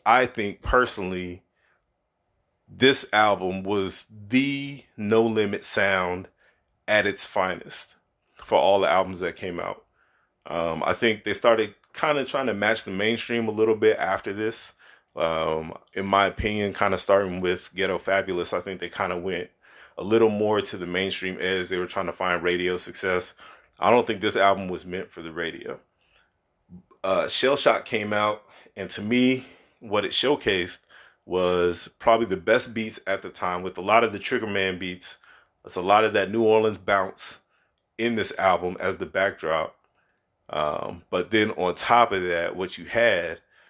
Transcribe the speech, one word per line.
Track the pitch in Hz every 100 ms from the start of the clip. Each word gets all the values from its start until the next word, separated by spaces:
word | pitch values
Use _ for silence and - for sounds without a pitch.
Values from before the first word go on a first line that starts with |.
I | 107 123 127
think | - 101 95
personally | - 127 120 - 92 92 90 87 _ _ _ _ _ _ _ _ _ _ _ _ _
this | 92 131 135 -
album | 107 107 95 92 95
was | 95 101 95 - -
the | 110 101 127 139 139 139 139 - -
No | 104 113
Limit | 117 110 104 101
sound | - - 98 95 90 90 95 _ _ _ _ _ -
at | 107 101
its | 95
finest | - - 92 85 - - - _ _ _ _
for | - - 98
all | 95 101
the | 90
albums | 92 92 87
that | 90 -
came | 95 87
out. | 90 - _ _ _ _ _ _ -
Um, | 85 85 80
I | -
think | 165 117 107
they | 104
started | 98 120 110 107 - _ -
kinda | 156 147
trying | 127 135 131
to |
match | 98 107 110
the | -
mainstream | 95 107 117 - 117 113
a |
little | 107 110
bit | 107 110 104
after | 90 95 -
this. | 101 110 - - - - _ _ -
Um, | 82 80 80 80 80 - _
in | - 98
my | 98 95
opinion, | - 107 107 101
kinda | 95 101 92
starting | - 98 95 90
with | 90 90 -
Ghetto | 92 95 90
Fabulous, | - 98 95 90 85
I | 90
think | 92 92
they | 87
kinda | - 95 90
went | 92 87 92 _ _ - - -
a |
little | 92 113 110
more | 104 107 107
to | 98 98
the | 87
mainstream | 90 95 - 92 90
edge. | 92 95 90
They | 90
were | 90
trying | 98 90
to |
find | - 92 87
radio | 87 87 90 90
success. | - - 95 90 - - - - _ -
I | 95
don't | 113 113
think | 98
this | 104 101
album | 98 98 92
was | 85
meant | 90 92 -
for | -
the | 82
radio. | 80 82 - - 65 _ _ _ _ _ _ _ _ _ 87 _ _
Uh, | 95 92 78
Shell | - 131 139
Shock | 131 110 -
came | 113 104
out, | 104 107 107 - - - -
and | 95
to | 98
me, | 104 123 127 127 - - _ _
what | 113 104
it | 101
showcased | - 127 147 117 95 90 - _ - - _
was | - 90 90 90 87 85 - -
probably | - 113 113
the | 92
best | 85 120 123
beats | 113 110 - -
at | 98
the | 90
time, | - 92 90
with | 92 87
a |
lot | 95 113
of | 113
the | 101
Trigger | - 123 107
Man | 101 95 92
beats. | 92 90 - - - - _ _
It's | - 95
a |
lot | 90 104
of | 110
that | 104 95
New | 110
Orleans | 110 110 110 98
bounce | 95 101 95 - - - _ _ _ _ _ -
in | 117 113
this | 95 -
album | 95 87 90 92
as | 92 90
the | 82
backdrop. | 95 98 - 80 80 80 - _ _ _ _ _ _ -
Um, | - 76 - - 82 -
but | 92 87
then | 107 107
on | - 90
top | 87 - 120 117
of | 98
that, | 90 85 87 90
what | 92 -
you |
had | 82 113 117 92 85 85 _ _